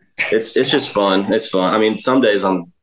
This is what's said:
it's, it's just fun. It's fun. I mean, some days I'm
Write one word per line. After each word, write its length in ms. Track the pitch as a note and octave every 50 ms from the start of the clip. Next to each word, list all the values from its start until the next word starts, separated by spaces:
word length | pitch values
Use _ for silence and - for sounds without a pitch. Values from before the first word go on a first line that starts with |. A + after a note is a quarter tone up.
| _ _ _ - - -
it's, 240 | G#2 A2+ - - - A2
it's 120 | C3 B2+
just 220 | - C3+ C3+ -
fun. 420 | - G#2 G2+ G2 F#2+ G2 G2+ G2+ A2
It's 160 | A2 - -
fun. 240 | - F#2+ F#2 F2+ F#2+
I 60 | A2
mean, 180 | A2 A2 G#2+ -
some 240 | - C3 B2+ C3+
days 220 | A#2+ A2 G#2 G2 F#2+
I'm 280 | F#2+ F#2 F2+ F2 - _ _